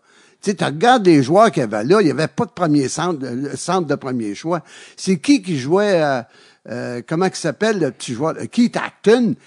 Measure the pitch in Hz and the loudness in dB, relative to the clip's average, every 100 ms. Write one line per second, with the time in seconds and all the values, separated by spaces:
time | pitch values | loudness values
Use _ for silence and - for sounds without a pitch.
0 | _ _ _ _ 190 202 139 147 233 254 | _ _ _ _ -6 -2 -4 0 4 4
1 | 185 151 123 180 226 156 117 107 117 208 | 6 4 4 4 4 4 -2 -2 2 4
2 | 170 127 156 - 233 - 170 147 127 - | 4 0 -4 -4 -6 -2 0 2 0 -4
3 | 175 156 127 120 139 135 - 185 151 139 | -4 -4 -6 -6 -8 -8 -4 -2 0 -4
4 | 135 127 107 101 160 175 - - - - | -4 -6 -6 -8 -6 -6 -6 -20 -20 -12
5 | 185 190 - 285 185 147 131 185 208 180 | -2 -2 2 2 2 -4 0 0 2 2
6 | 151 131 113 _ _ _ - 120 123 120 | 2 -2 -6 _ _ _ -14 -10 -8 -10
7 | - 160 185 - 165 120 220 208 151 - | -6 -2 -2 -2 -6 -2 -2 0 -2 -4
8 | - 117 156 143 110 - 240 - 117 _ | -10 -6 -4 -6 -8 0 0 0 -8 _
9 | 196 240 226 - | 2 2 2 -2